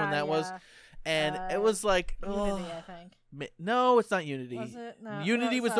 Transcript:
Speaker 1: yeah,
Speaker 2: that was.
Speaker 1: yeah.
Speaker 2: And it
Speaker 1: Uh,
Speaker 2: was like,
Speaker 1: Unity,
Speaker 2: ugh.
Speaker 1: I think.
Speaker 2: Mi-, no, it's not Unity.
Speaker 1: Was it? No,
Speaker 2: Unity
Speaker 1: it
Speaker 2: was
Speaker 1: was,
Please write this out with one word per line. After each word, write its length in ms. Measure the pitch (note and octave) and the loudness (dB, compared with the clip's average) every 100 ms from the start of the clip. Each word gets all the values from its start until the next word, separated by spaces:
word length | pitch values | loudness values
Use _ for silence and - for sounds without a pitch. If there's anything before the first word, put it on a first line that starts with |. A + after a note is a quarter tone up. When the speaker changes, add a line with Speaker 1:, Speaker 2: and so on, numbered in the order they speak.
Speaker 1:
yeah, 60 | G3+ | 2
Speaker 2:
that 160 | D3 D3+ | 2 4
was. 180 | D#3 E3+ | 2 0
Speaker 1:
yeah. 100 | F#3 - - - - | -6 -14 -20 -20 -10
Speaker 2:
And 320 | D#3 D#3 D3+ F#3 F#3 | -2 0 2 0 -2
it 40 | F3+ | 2
Speaker 1:
Uh, 40 | |
Speaker 2:
was 220 | A3 G3 | 2 2
like, 320 | G#3+ F#3 E3+ - | 2 2 2 -4
Speaker 1:
Unity, 180 | F#3+ G3+ | -4 -2
Speaker 2:
ugh. 220 | G3+ G3 F3 E3 | -2 -2 -6 -10
Speaker 1:
I 40 | |
think. 300 | E3 F3 F3+ _ _ | -12 -18 -20 _ _
Speaker 2:
Mi-, 160 | C#3 - - | -12 -12 -8
no, 400 | E3+ B3 B3+ A#3+ | -2 2 6 6
it's 120 | A3 | 4
not 160 | F#3+ D3+ | -2 -2
Unity. 300 | C3+ B2 A#2+ | -6 -6 -8
Speaker 1:
Was 160 | A#2 | -8
it? 240 | A#3+ - - | -10 -14 -14
No, 180 | A3 D3+ | -10 -6
Speaker 2:
Unity 360 | E3 A#3 B3 B3+ | 0 2 2 0
Speaker 1:
it 60 | |
Speaker 2:
was 80 | |
Speaker 1:
was, 60 | A#3 | 0